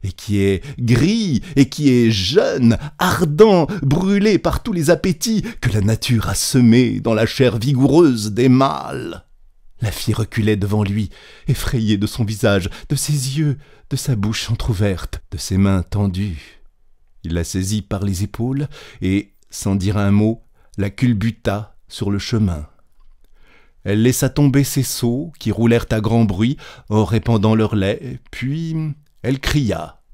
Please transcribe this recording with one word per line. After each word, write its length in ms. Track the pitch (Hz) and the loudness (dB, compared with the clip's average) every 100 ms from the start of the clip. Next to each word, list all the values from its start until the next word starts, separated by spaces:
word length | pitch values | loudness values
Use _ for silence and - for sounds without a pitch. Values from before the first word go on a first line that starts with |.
et 80 | - | -8
qui 280 | - - 101 | -10 -4 0
est 220 | 98 95 147 135 | 2 0 -4 -6
gris, 640 | 120 127 175 226 202 120 - 139 | 0 2 2 0 0 -2 -2 2
et 140 | 139 | 2
qui 200 | - 147 | 2 2
est 220 | 123 113 | 4 4
jeune, 680 | 104 92 160 262 - 117 110 147 - | 2 0 0 0 2 4 2 -4 -4
ardent, 680 | 277 - 170 147 220 185 147 196 | -2 0 -2 6 6 6 2 -2
brûlé 580 | 139 180 190 202 208 185 | 0 0 2 2 2 2
par 220 | 165 - | 0 -4
tous 120 | - | -4
les 160 | 180 147 | -2 2
appétits 560 | 160 190 - 226 220 180 - | 2 0 -2 -2 -2 -4 -4
que 80 | 113 | -2
la 100 | 107 | 0
nature 480 | 101 110 - 117 90 | 0 0 0 0 0
a 80 | 98 | -4
semés 640 | - 131 120 117 120 101 | 0 4 6 6 4 0
dans 140 | 113 | -2
la 120 | 110 113 | 0 -2
chair 340 | - 127 110 | 2 0 2
vigoureuse 760 | 120 131 135 151 165 120 107 | -2 2 4 6 4 2 -4
des 160 | 104 131 | 2 4
mâles. 760 | 127 135 71 - - 82 - _ - - _ - - | 4 2 -2 -8 -10 -10 -14 _ -20 -20 _ -20 -8
La 120 | 110 | -6
fille 220 | - - | -4 -4
reculait 440 | 107 107 - 107 104 | -2 -2 -2 0 0
devant 260 | 101 107 | 0 -2
lui, 280 | 101 104 98 - - - - | -2 -2 -6 -10 -20 -12 -4
effrayée 480 | 123 - 131 107 104 | -2 -2 -2 0 0
de 120 | 104 | -2
son 180 | - 107 | -2 -4
visage, 440 | 107 113 101 90 - - | 0 0 0 -2 -10 -6
de 60 | 143 | -4
ses 440 | - 147 131 139 | -2 -2 -2 -2
yeux, 180 | 151 131 - - - | -2 -4 -10 -20 -8
de 60 | 135 | -6
sa 220 | - 117 | -2 -2
bouche 340 | 101 113 - | -2 -4 -4
entr'ouverte, 720 | 113 - 98 104 90 - - - | -4 -2 0 0 -2 -8 -12 -12
de 60 | 80 | -12
ses 200 | - 95 | -2 2
mains 240 | 98 95 | 2 2
tendues. 760 | 87 104 101 92 104 76 - - - _ _ _ _ - 80 | -2 -2 -2 -2 -6 -8 -14 -20 -20 _ _ _ _ -14 -6
Il 100 | 85 | -4
la 100 | 85 | -4
saisit 360 | 92 95 107 | -4 -2 -4
par 220 | - 101 | -4 -4
les 200 | 98 92 | -4 -4
épaules 440 | 98 - 120 139 147 - - - | -6 -4 -4 -4 -6 -10 -20 -8
et, 300 | 92 98 98 _ _ | -2 -2 -4 _ _
sans 260 | - 104 98 | -8 -2 0
dire 200 | 95 107 | 0 0
un 160 | 101 | 2
mot, 320 | 101 107 117 _ _ _ - | 4 2 -2 _ _ _ -6
la 120 | 101 | -6
culbuta 880 | - 127 107 113 110 - 101 107 - _ | 0 0 0 -2 -2 -4 -4 -8 -18 _
sur 240 | - 101 | -8 -4
le 80 | 101 | -4
chemin. 480 | - 113 104 80 76 _ _ - - - - - - _ - _ 101 | -2 0 0 -2 -10 _ _ -20 -20 -20 -20 -20 -20 _ -20 _ -2
Elle 160 | 104 | 2
laissa 260 | 117 127 131 | 2 2 -2
tomber 380 | - 147 135 135 | 2 4 4 0
ses 180 | - | -2
seaux 480 | 127 - 120 123 165 - | -4 -2 -2 -2 -6 -8
qui 100 | - | -6
roulèrent 360 | 104 117 117 - | 0 2 2 0
à 100 | 113 | -4
grand 240 | 107 117 110 | 0 2 2
bruit 320 | 90 113 147 - - - | 2 0 -2 -10 -20 -2
en 160 | 107 101 | 0 2
répandant 500 | 113 - 113 107 110 | 0 0 2 2 2
leur 200 | 107 107 | 2 0
lait, 440 | 95 110 135 127 - | 0 -2 -8 -14 -16
puis 460 | - 127 151 165 160 156 143 _ _ | -8 -6 -4 -4 -4 -6 -10 _ _
elle 180 | 117 135 | -4 -4
cria. 640 | - 147 120 82 78 - _ | -2 0 0 -4 -8 -16 _